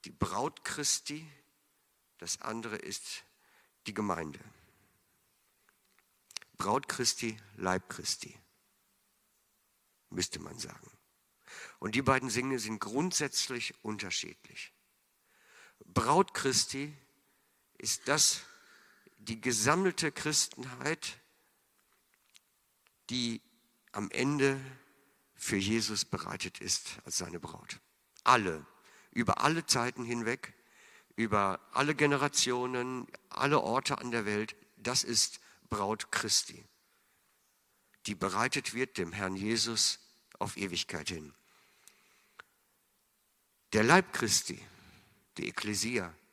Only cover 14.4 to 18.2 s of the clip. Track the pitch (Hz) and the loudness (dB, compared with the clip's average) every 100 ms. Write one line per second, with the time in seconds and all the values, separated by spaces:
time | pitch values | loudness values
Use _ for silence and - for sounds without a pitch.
14.4 | - - - _ _ _ _ _ _ _ | -20 -16 -16 _ _ _ _ _ _ _
15.4 | _ - - _ - - 110 156 196 - | _ -20 -20 _ -2 0 4 4 4 2
16.4 | 135 117 - 135 147 147 _ _ _ _ | 2 2 0 -4 -6 -10 _ _ _ _
17.4 | _ _ _ _ 113 - - 147 | _ _ _ _ -4 -4 0 4